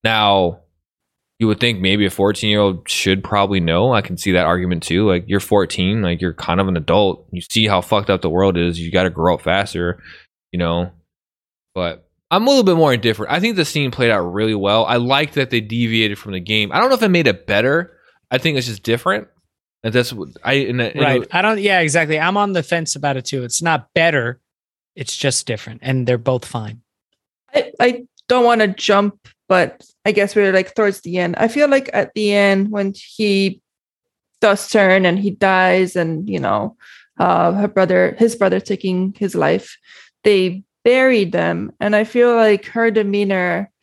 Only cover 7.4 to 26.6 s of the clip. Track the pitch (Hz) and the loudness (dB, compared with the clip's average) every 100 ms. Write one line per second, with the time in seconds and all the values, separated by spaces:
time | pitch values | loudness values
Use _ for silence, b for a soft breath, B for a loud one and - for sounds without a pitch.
7.4 | - - 110 98 - 104 101 92 87 85 | -4 -2 2 0 0 -2 0 -2 0 0
8.4 | 98 85 87 85 82 90 92 82 82 82 | 2 2 -2 -2 -2 0 0 0 0 0
9.4 | 80 92 98 87 87 90 B B B _ | 0 -2 -2 -4 -6 -6 B B B _
10.4 | _ 90 85 85 90 - _ _ _ _ | _ -4 -2 -2 -6 -12 _ _ _ _
11.4 | _ _ _ - 87 80 _ _ _ 180 | _ _ _ -8 -8 -8 _ _ _ 0
12.4 | 233 277 196 165 156 123 113 107 107 160 | 2 4 4 4 4 2 0 -2 -2 -2
13.4 | 214 202 151 156 139 117 117 107 87 95 | -2 -2 -2 -2 -4 0 0 2 0 -2
14.4 | 110 107 98 107 117 120 120 139 151 147 | -2 0 2 2 2 0 2 0 0 -2
15.4 | 127 120 107 113 117 113 110 101 107 95 | -2 -2 -2 -4 0 0 0 -2 -8 -10
16.4 | 87 107 101 160 240 254 220 175 143 92 | -4 -2 0 0 0 2 2 2 2 -2
17.4 | - 101 120 151 175 b b b _ 127 | -2 0 2 0 -4 b b b _ -2
18.4 | 165 143 123 107 - 113 185 202 202 _ | 0 -2 -4 -8 -2 -2 0 -4 -6 _
19.4 | _ _ _ _ 113 117 120 113 76 - | _ _ _ _ -2 0 0 -4 -12 -8
20.4 | - 139 120 123 113 - 147 131 117 170 | -2 -2 -2 -2 -4 0 0 0 0 0
21.4 | 202 214 202 190 160 156 156 156 165 202 | 0 0 2 2 2 0 0 0 0 0
22.4 | 202 185 143 170 160 143 143 135 117 139 | 0 -2 -2 -4 -4 -4 -4 -4 -6 -8
23.4 | 123 - 170 156 - - 165 151 117 131 | -6 -4 -2 -2 -2 0 2 0 -2 -8
24.4 | _ _ _ _ _ - 135 - 139 - | _ _ _ _ _ -14 -12 -4 -2 -2
25.4 | - 110 - 117 131 131 123 123 117 127 | -6 -8 -10 -12 -4 -2 0 -2 0 -4
26.4 | - 120 | -6 -10